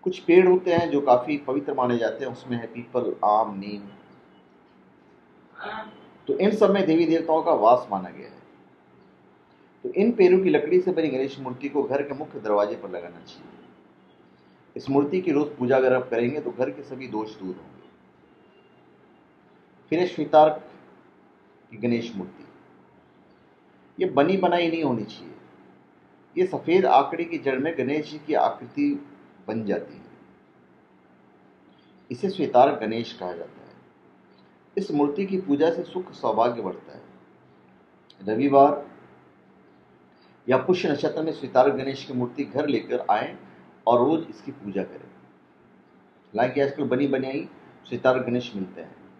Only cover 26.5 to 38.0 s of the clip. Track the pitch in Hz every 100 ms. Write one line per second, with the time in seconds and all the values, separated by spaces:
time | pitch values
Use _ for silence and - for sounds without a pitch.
26.5 | 135 - 185 185 135 139 165 170 165 139
27.5 | 131 151 160 123 151 151 151 - 143 -
28.5 | - 120 143 143 143 - - - - -
29.5 | 113 104 90 - - - - - _ _
30.5 | _ _ _ _ _ _ _ _ _ _
31.5 | _ _ _ _ _ _ 120 196 - 147
32.5 | - 135 - 107 113 117 - 92 85 -
33.5 | - - - _ _ _ _ _ _ _
34.5 | _ _ - 190 147 143 165 190 185 -
35.5 | 143 160 165 - 185 - - 123 107 120
36.5 | 120 95 85 - - - - - _ _
37.5 | _ _ _ _ _